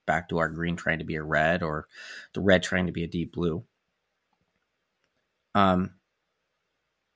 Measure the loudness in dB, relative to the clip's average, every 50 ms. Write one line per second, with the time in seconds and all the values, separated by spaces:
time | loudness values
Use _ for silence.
0 | -4 -2 -2 -2 -2 -2 -2 0 0 -2 -2 -4 -4 -4 -4 -2 -2 -2 -2 -2
1 | -4 -6 -6 -6 -4 0 2 2 4 4 2 0 0 -2 -4 -6 -8 _ -16 -20
2 | -18 -18 -18 -18 -16 -10 -6 0 4 4 4 4 4 2 -2 0 0 -2 -2 -4
3 | -6 -4 -4 -6 -6 -6 -4 -2 -2 -2 -2 -4 -8 _ _ _ _ _ _ _
4 | _ _ _ _ _ _ _ _ _ _ _ _ _ _ _ _ _ _ _ _
5 | _ _ _ _ _ _ _ _ _ _ 2 4 4 6 4 2 0 -2 -6 _
6 | _ _ _ _ _ _ _ _ _ _ _ _ _ _ _ _ _ _ _ _
7 | _ _ _